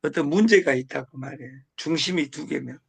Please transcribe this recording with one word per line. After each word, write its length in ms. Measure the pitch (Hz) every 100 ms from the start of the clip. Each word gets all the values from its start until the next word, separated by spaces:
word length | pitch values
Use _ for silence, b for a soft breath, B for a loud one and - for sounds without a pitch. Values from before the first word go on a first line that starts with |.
어떤 260 | 156 156 147
문제가 460 | 175 220 202 185
있다고 440 | 127 127 143 131 135
말이에요. 340 | 131 127 120 135 _ -
중심이 540 | 151 160 180 180 139
두 160 | 147 143
개면. 320 | 143 131 131